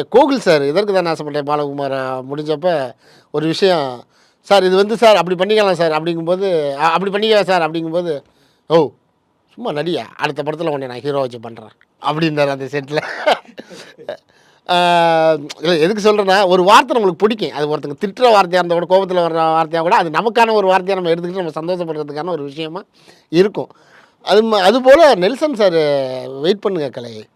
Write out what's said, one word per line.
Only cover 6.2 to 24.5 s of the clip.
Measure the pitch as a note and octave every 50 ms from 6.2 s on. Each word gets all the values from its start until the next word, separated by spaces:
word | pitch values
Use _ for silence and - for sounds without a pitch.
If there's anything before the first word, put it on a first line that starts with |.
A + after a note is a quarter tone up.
| E3 E3 F3+ F#3 G3 G3 F3+ D#3+ D3 C#3+ C#3
"அ-, | C#3 D3+ E3 E3
அப்படி | F3 F#3 G3+
பண்ணிக்கலாம் | F#3 G3+ G#3+ A3 A3 G#3 F#3+ F3 F#3
சார்" | F3+ D#3+
அப்படிங்கும்போது, | D#3 D#3+ E3+ D#3+ E3 D#3+ F3 F3+ E3+ D3+ C3+ - _ _ _ _ _ _ _ _ _
"ஓ | D3+ E3 D3+ A#2+ - _ _ _ _ _ _ _ _ _ _ _ _ -
சும்மா | A#3 A#3+ E3
நடியா, | D3 D3+ E3+ F3 C3 A2+ G#2+ -
அடுத்த | - C3+ D3+ C#3+ C#3 C#3+
படத்துல | C#3+ D3+ D#3 E3+ E3
உன்னை | D3 C#3 C3+ B2+
நான் | B2 B2
ஹீரோ | A#2 C#3+ C#3 C#3
வச்சு | C3+ B2+ A#2 A#2+
பண்றேன்" | A2+ A2+ A2+ A2+ A2 G#2 _ _ _ _ _ _ -
அப்படின்னாரு | - D3+ D#3 E3 D#3+ D3+ D3 C#3+ C#3+
அந்த | C#3 C3+ C3+
செட்ல. | B2+ B2 D3 C3+ C3 D3 D3+ - - - - - D4+ C4 - - - - - - - F3+ D#3 - - - _ D3+ - - - _ _ _ _ _ _ _ _ _ -
ஆ, | F3+ F3 F3 F3 F3 E3+ E3+ E3+ E3 D#3+ D#3+ D#3+ D#3+ D3+ C#3+ D3 - -
இல்ல, | C#3 E3 F3+
எதுக்கு | D#3+ D3+ F3 A3+ G#3+ F#3+
சொல்றேன்னா, | G#3+ G#3+ G#3 G3+ F#3+ F#3 G3+ G#3
ஒரு | F3+ F3+ F#3 F3
வார்த்தை | F#3 G#3+ B3+ C#4+ A#3+ D4+
நம்மளுக்கு | B3 G#3+ F#3+ F3 C#3 F#3+
பிடிக்கும். | A3 A#3+ G#3+ G3 C#3+
அது | A2 C3+ D3+ D3
ஒருத்தங்க | D3+ D3+ C#3 C#3+ C#3+ -
திட்டுற | - G3+ G3 - B3
வார்த்தையா | A#3+ A3+ G3+ F#3+ F3 F3 F3+
இருந்தா | F3 F3 E3+
கூட, | E3+ F3
கோபத்துல | D#3 F#3 F#3+ F#3+ F3+ F#3 F3+ E3+
வர்ற | E3 D#3+ E3 D#3+ D#3+ D#3+
வார்த்தையா | D#3+ E3 D#3 D#3 E3
கூட, | D#3+ F3 G#3+
அது | A#3 F#3 E3
நமக்கான | D3+ D#3 F#3+ A#3 G#3 B3 A#3 A3+ A3
ஒரு | G#3+ G3 F#3+
வார்த்தையா | F#3 F#3+ F#3 F#3 G3
நம்ம | F#3 F3+ E3
எடுத்துக்கிட்டு | E3 E3+ F3 F3 F3+ G3 F3+
நம்ம | D#3+ C#3+
சந்தோஷப்படுறதுக்கான | D#3 D#3 E3+ F#3 F3 F3 E3 D#3 D3+ D3+ D3 C#3+ D3 D3+ F3+
ஒரு | F3 D#3 C#3+
விஷயமா | C#3+ C#3 D3+ D#3+ D#3 D#3+ F#3 G#3+ _ _ _ _ _ - _ _ _
இருக்கும். | - E3 F#3+ G#3+ - D#3+ C3+ - - _ _ _ _ - _ _ _ _ _
அது | - F3 G#3 A3+
ம-, | A3+